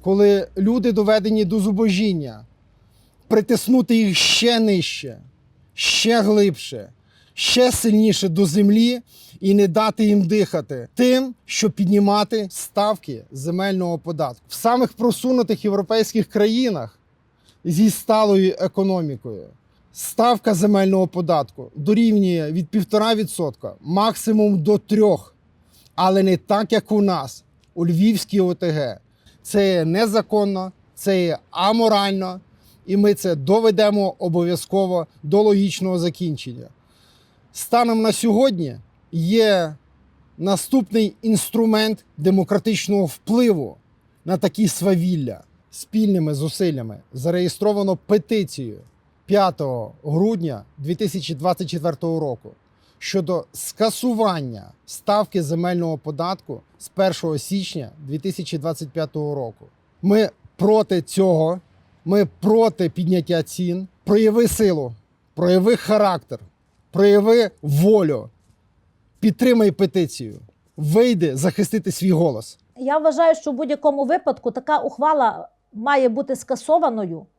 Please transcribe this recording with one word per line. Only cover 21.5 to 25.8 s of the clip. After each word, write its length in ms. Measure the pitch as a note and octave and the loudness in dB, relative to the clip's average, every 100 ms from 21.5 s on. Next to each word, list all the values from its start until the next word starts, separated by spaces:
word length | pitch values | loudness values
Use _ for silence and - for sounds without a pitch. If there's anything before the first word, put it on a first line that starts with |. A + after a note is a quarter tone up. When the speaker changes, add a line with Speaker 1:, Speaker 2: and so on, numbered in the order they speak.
| - B2 - | -10 -18 -8
Speaker 1:
дорівнює 760 | D3 G#3+ A#3 G#3+ F#3+ E3+ D3+ | 0 2 4 2 2 0 -2
від 160 | E3 D#3+ | -4 -4
півтора 480 | A3 F3+ G#3+ G#3+ A3 | -4 -2 0 0 0
відсотка 580 | G#3 - D#3+ A#2 G2+ F#2 | -2 -4 -8 -6 -14 -14
максимум 840 | C#3 F#3 G#3+ - - G#3+ G#3 G3 | -4 0 0 -2 -2 2 2 2
до 140 | D#3 G#3 | 2 0
трьох. 580 | _ G#3+ G#3 D#3 - _ _ _ _ _ | _ 2 4 2 -4 _ _ _ _ _